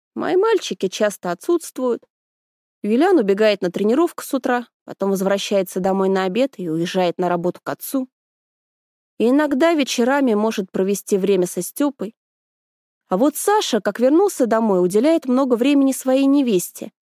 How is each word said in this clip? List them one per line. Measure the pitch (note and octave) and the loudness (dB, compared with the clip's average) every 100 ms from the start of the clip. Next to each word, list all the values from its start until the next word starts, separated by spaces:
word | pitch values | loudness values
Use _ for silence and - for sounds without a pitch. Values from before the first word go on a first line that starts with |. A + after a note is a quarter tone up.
| _ - | _ -8
Мои | - F4+ | -2 0
мальчики | A4 G4 - F#3+ F#3 | 2 0 -2 -6 -6
часто | - G#3+ - F3+ | -2 -2 -2 -8
отсутствуют. | F3 - E4+ - - B3+ A3+ _ _ _ _ _ _ _ _ | -6 -2 -2 -2 -6 -4 -4 _ _ _ _ _ _ _ _
Юлиан | G#3 A#3 F4+ F4 | -2 2 4 4
убегает | G3 G3 A3 G3+ | 2 2 2 2
на | F#3 | -2
тренировку | F#3 G3+ C4 E4+ - | -2 0 2 0 -2
с | - | -6
утра, | C4+ C4 B3 A#3+ _ - | -4 -2 -4 -4 _ -20
потом | - G3 | -6 -2
возвращается | G3 F#3+ G3 - G3+ F#3 F#3+ | -2 0 -2 0 -2 -2 -2
домой | F#3 F#3+ F#3+ | -2 0 0
на | F#3+ | 0
обед | F#3+ F#3+ C4+ - | 0 -2 -2 -4
и | F3+ | -6
уезжает | D#3+ E3+ F#3+ F3+ E3 | -4 -2 0 0 0
на | F3 | -2
работу | F3 F3 - | 0 -2 -6
к | - | -10
отцу. | C#3 - C4+ C4 _ _ _ _ _ _ _ _ _ _ _ | -10 -6 -6 -8 _ _ _ _ _ _ _ _ _ _ _
И | A3 | 2
иногда | C#4 D4+ C4 E4 | 2 2 2 2
вечерами | E4 C4+ - A#3 C#4+ C4+ | 2 -2 0 0 2 2
может | G#3 A3 A3 F#3+ | 2 0 -4 -6
провести | - F#3+ G3+ - G3+ | -4 -2 -4 -2 -2
время | F#3+ F#3+ F3+ | 2 0 0
со | - | -4
Стёпой. | F3+ - C#4+ - G3+ _ _ _ _ _ _ _ _ _ _ | -10 -4 -4 -4 -12 _ _ _ _ _ _ _ _ _ _
А | F#3 | 0
вот | C#4+ - | 0 0
Саша, | - G#4 - A3+ | 0 0 0 -2
как | G#3 G3+ | -2 0
вернулся | B3+ D#4+ G4+ - A#3+ | 2 4 2 0 0
домой, | A3+ A3+ F#3 | 2 2 2
уделяет | F3+ G3+ C#4+ E4 C4+ | 2 2 2 2 0
много | B3+ C4+ A#3 | 0 2 2
времени | C4+ C#4+ C4+ | 2 4 2
своей | B3+ C4 C4 C#4 | 0 0 2 4
невесте | C#4+ B3 F#3 - - - _ _ | 2 2 0 -2 -12 -16 _ _